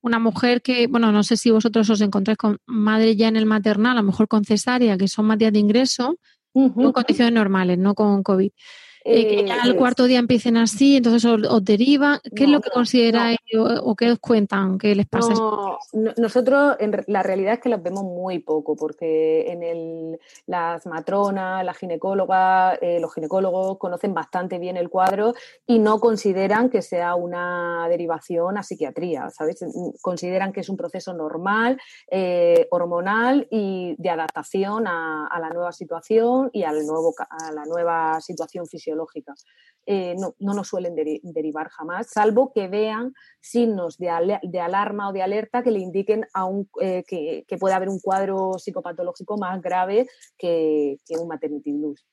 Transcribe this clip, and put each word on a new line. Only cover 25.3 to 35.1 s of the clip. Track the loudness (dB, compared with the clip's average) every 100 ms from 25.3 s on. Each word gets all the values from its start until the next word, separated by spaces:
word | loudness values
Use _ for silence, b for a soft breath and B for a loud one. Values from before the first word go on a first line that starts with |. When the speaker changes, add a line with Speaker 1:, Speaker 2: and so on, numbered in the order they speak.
| -2 B B 2
Speaker 2:
y | 4
no | 4 4
consideran | 2 2 0 0 2 2 2
que | 0
sea | -2 -4 -2 -2
una | -4 -6 -6 -4 -4 -4 -2
derivación | -2 -2 -6 -4 -2 -2 -4
a |
psiquiatría, | -8 -8 -6 -6 -6 -6 -8
¿sabes? | -6 -6 -6 -10 -8 -10 -8
Consideran | -8 -6 -4 -4 -4
que | -6
es | -8
un | -8
proceso | -8 -10 -10
normal, | -8 -8 -6 -2 0 0 -2 B B B
eh, | -4 0 0 4 4 4
hormonal | 0 -2 -4 -2 0 2 0 0
y | -4 -4 -6 -6 -6
de | -4
adaptación | -4 -6 -8 -6 -4 -2 -2 -4
a, | -4 -4